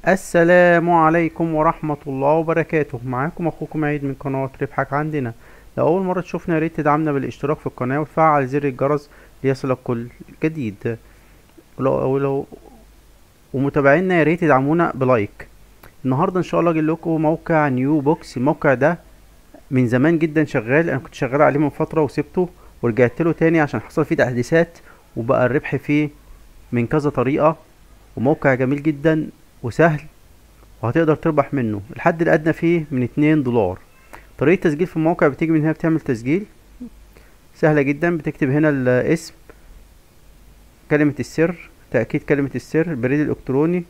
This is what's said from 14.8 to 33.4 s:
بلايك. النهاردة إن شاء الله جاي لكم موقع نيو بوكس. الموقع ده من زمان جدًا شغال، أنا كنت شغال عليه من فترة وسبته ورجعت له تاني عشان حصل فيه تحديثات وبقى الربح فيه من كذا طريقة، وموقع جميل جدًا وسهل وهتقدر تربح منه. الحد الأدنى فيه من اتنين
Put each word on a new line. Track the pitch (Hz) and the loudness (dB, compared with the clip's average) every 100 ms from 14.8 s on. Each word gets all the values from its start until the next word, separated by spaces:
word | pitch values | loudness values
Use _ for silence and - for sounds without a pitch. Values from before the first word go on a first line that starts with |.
| 170 | 0
بلايك. | - 131 123 104 - - - - - - - | 0 0 2 0 -8 -20 -20 -20 -20 -20 -8
النهاردة | 127 131 190 180 | -2 0 0 -2
إن | |
شاء | 165 170 | -2 0
الله | 170 | 0
جاي | 160 | 0
لكم | 156 165 170 160 | 0 -2 -2 0
موقع | 156 160 - 160 147 | 0 -2 0 0 2
نيو | 127 135 156 | 0 0 2
بوكس. | 135 160 - 131 | 2 -2 -4 -2
الموقع | 131 165 156 | -2 2 2
ده | 127 147 175 - - - - - - - | 4 2 0 -10 -20 -20 -20 -20 -20 -2
من | 127 123 | 0 2
زمان | 123 147 165 | 2 2 2
جدًا | 160 151 | 0 0
شغال، | 151 135 107 143 170 | 0 -2 0 0 2
أنا | 131 | -4
كنت | - | -8
شغال | - 131 139 | -8 -4 2
عليه | 147 143 | 2 4
من | 151 | 0
فترة | - 156 160 | -2 -4 0
وسبته | 147 - 143 - 175 - - - | -2 -2 -4 -4 -4 -6 -20 -6
ورجعت | 120 110 120 - | -4 2 2 2
له | 170 | -2
تاني | 156 160 165 | 2 2 2
عشان | 143 107 | 0 -2
حصل | - - | -4 -4
فيه | 151 151 | -2 0
تحديثات | 123 120 120 165 170 - - - _ - | 0 0 0 2 0 -4 -20 -20 _ -8
وبقى | 117 123 123 | 0 2 2
الربح | 135 - 131 | 0 -2 -6
فيه | - 147 147 - - - - - - | -2 -2 -2 -8 -20 -20 -20 -20 -6
من | 120 117 | -2 0
كذا | 151 143 | 0 0
طريقة، | 131 123 151 151 160 - _ - - - - | 0 -2 2 0 0 -12 _ -20 -20 -18 -4
وموقع | 120 156 143 | -2 2 2
جميل | 127 127 143 | 2 0 0
جدًا | 147 143 160 156 156 - - - | -2 0 0 0 -4 -12 -20 -12
وسهل | 120 - 165 151 - - - - - - - - | -8 2 2 2 -8 -20 -20 -20 -20 -20 -20 -6
وهتقدر | 113 165 160 | -2 0 2
تربح | 147 165 151 - | 2 0 0 0
منه. | 139 113 104 98 - | -2 -4 -4 -8 -4
الحد | 170 165 | -2 0
الأدنى | 160 160 160 | 2 2 0
فيه | 151 170 170 151 | -2 0 0 -2
من | 127 | -4
اتنين | 120 - 147 156 | -2 0 2 2